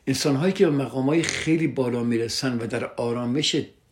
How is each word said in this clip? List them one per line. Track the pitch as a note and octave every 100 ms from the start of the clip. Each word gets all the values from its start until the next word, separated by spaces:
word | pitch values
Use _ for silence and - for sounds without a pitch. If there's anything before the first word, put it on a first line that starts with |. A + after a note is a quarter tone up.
| -
انسان‌هایی | C3+ D#3 C#3 F3+
که | G3 F3
به |
مقام‌های | C#3+ B2 C3 C3 E3
خیلی | - - D#3 D#3+ D#3+
بالا | B2 B2 A#2+
می‌رسن | A#2+ A2+ A2+ - C3+ A#2+
و | A2+
در | A#2 B2
آرامش | - A#2+ A#2+ A#2+ C3+ D3 D#3 - _ _